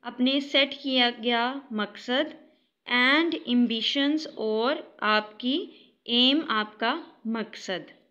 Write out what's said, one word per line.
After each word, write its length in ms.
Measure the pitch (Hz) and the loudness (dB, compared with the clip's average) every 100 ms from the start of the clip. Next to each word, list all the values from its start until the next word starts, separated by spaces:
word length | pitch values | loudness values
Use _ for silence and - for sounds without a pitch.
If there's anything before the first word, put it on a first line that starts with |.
अपने 360 | 240 240 247 277 | -12 0 2 2
सेट 340 | 277 277 277 - | 2 2 2 -2
किया 280 | 277 262 240 | -2 2 2
गया 320 | 240 226 240 240 277 269 | 0 0 2 0 -4 -8
मकसद, 600 | 214 202 - - 254 311 - - _ _ _ - | -4 -4 -6 -4 -2 -2 -6 -20 _ _ _ -2
and 500 | 247 254 294 339 320 - | 2 4 4 2 -2 0
ambitions, 760 | 247 240 226 220 285 277 311 - - | 2 2 0 -2 0 0 0 -4 -6
और 580 | 220 214 233 311 - - | -2 0 0 -2 -6 -4
आपकी 520 | 214 214 214 - 247 294 403 - - _ - | 0 0 0 -6 -2 -2 -4 -14 -20 _ -2
एम, 320 | 240 254 285 320 | 4 4 4 0
आपका 420 | 220 214 - 226 311 311 - 220 | -2 -2 -2 -2 -2 -6 -12 -6
मकसद। 600 | 226 220 - - 180 151 - _ | -4 -6 -10 -8 -8 -8 -20 _